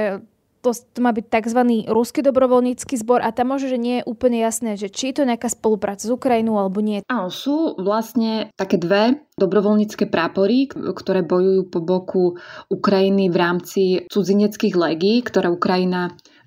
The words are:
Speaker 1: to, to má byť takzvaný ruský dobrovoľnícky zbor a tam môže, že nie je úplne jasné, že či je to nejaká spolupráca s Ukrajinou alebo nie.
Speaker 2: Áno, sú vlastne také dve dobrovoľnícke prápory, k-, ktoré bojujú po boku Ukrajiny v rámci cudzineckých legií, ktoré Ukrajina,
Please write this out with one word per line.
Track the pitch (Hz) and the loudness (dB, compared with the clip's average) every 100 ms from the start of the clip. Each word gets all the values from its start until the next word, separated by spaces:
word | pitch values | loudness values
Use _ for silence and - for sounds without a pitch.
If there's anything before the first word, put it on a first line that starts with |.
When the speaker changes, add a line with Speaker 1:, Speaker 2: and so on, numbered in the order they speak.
| 214 196 - _ _ _ 247 | -2 -4 -10 _ _ _ -2
Speaker 1:
to, | |
to | 233 - - | -2 -6 -2
má | 247 | 0
byť | 226 - | 0 -2
takzvaný | 226 226 233 240 226 - | -2 0 2 2 2 0
ruský | 220 240 - 277 | 0 0 0 2
dobrovoľnícky | 254 254 247 247 254 - 254 | 4 4 4 2 -2 -6 -4
zbor | 220 247 | 0 0
a | 226 | 0
tam | 226 247 | -2 -2
môže, | 269 269 | -2 -4
že | 254 | -2
nie | 240 247 | -2 -2
je | - | -4
úplne | 226 254 233 | -2 0 2
jasné, | 226 220 226 | 0 -2 -4
že | 202 208 | -6 -8
či | - 269 | -6 -4
je | 277 | 0
to | 269 | 0
nejaká | 233 233 | 0 -4
spolupráca | 240 220 214 202 202 | -2 0 0 -2 -6
s | 214 | -4
Ukrajinou | 247 262 233 226 214 | -2 0 2 2 0
alebo | 196 190 | 0 0
nie. | 214 208 - | -2 -2 -4
Speaker 2:
Áno, | 247 185 | -4 -4
sú | - 269 294 320 - | -6 -2 0 0 -2
vlastne | 190 220 226 240 220 220 220 - | -2 0 -2 -2 0 -2 -6 -6
také | 190 190 | -2 0
dve | 170 202 226 294 - - | 2 2 2 0 -4 -2
dobrovoľnícke | 190 202 202 214 208 - 202 | 0 2 2 2 0 -2 -2
prápory, | 180 165 196 196 247 269 | 0 0 0 2 2 0
k-, | - - | -4 -8
ktoré | 190 - 190 | -6 -2 -2
bojujú | 170 180 190 190 185 | 0 2 2 2 0
po | 175 165 | -4 -2
boku | 185 190 185 180 175 - - - | -2 0 0 0 -2 -10 -16 -8
Ukrajiny | 180 - 190 196 196 185 | -2 2 4 4 2 2
v | 175 | 2
rámci | 175 180 - 196 190 185 - | 2 0 -4 -2 0 0 -2
cudzineckých | 208 180 202 208 214 214 | -2 2 2 2 0 0
legií, | 175 160 160 190 233 | 2 0 0 2 2
ktoré | 240 196 185 | 0 0 0
Ukrajina, | 175 180 185 185 180 175 - _ _ | 0 0 0 0 -2 -4 -8 _ _